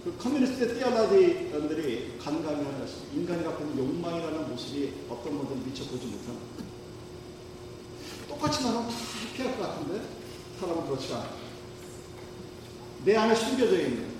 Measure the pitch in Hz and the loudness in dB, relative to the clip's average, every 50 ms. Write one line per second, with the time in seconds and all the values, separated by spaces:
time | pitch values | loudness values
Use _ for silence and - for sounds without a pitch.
0 | - 175 - - - 247 294 294 247 - - - 240 214 - - 262 240 226 220 | -4 -6 -6 -2 0 0 4 6 6 4 6 2 2 2 2 2 2 4 6 6
1 | 220 185 196 190 185 170 165 - - - 147 147 151 151 156 143 135 135 110 117 | 6 8 10 10 10 10 8 4 0 -2 -2 0 0 0 0 0 0 0 0 -2
2 | - - - - - 156 147 160 165 156 151 147 143 139 139 131 120 - - - | -4 -6 -8 -6 -4 -2 -2 0 0 0 0 0 -2 -2 -4 -4 -6 -6 -8 -10
3 | - - 135 151 175 175 175 170 160 160 - - 147 151 139 123 131 143 165 175 | -10 -4 -2 -2 0 0 0 0 0 -2 -2 -2 -4 -2 0 0 0 2 0 0
4 | 170 170 170 165 165 156 151 160 151 123 120 120 120 123 127 143 139 123 - - | -2 -2 -2 -2 -2 -2 -2 -2 -2 -4 -4 -6 -6 -4 -2 -2 -2 -2 -2 -6
5 | - - 120 120 - 160 147 143 135 120 135 123 110 127 - - 123 - 120 127 | -8 -8 -8 -6 -4 -4 -2 -2 -2 -2 -2 -4 -4 -4 -4 -6 -6 -6 -6 -6
6 | - 117 104 101 - - 120 110 - - - - - - - - - - - - | -6 -6 -6 -6 -6 -8 -8 -8 -8 -10 -10 -10 -10 -10 -10 -12 -12 -12 -12 -12
7 | - - - - - - - - - - - - - - - - - - - - | -12 -12 -12 -12 -12 -12 -12 -12 -12 -12 -12 -12 -12 -12 -12 -12 -12 -12 -12 -12
8 | - - - - - - - 285 - - - - 262 240 220 233 226 233 233 - | -10 -10 -10 -10 -8 -8 -6 0 0 0 2 2 2 2 2 2 0 -2 -4 -4
9 | - - - 220 220 - - 254 262 233 - - 190 - - - 151 - 175 214 | -6 -6 -6 -6 -6 -6 -4 -2 -2 -2 -2 -2 -2 -4 -4 -4 -4 -4 -4 -4
10 | - - - - - - - - - - - - 185 175 165 165 139 139 139 127 | -6 -6 -10 -12 -12 -12 -12 -14 -14 -14 -8 -6 -2 -2 0 -2 0 -2 -2 -2
11 | - - 135 117 113 - - - - - - - - - - - - - - - | -2 -4 -4 -4 -4 -6 -8 -10 -10 -12 -12 -12 -12 -14 -14 -12 -14 -14 -14 -14
12 | - - - - - - - - - - - - - - - - - - - - | -14 -14 -12 -12 -12 -12 -12 -12 -12 -12 -12 -14 -14 -14 -14 -14 -14 -12 -12 0
13 | 127 175 208 220 220 226 226 226 - - 262 262 247 202 185 175 151 131 120 113 | 6 6 8 8 8 8 8 6 6 2 4 6 6 8 8 6 6 4 2 0
14 | - - - - | -2 -4 -8 -10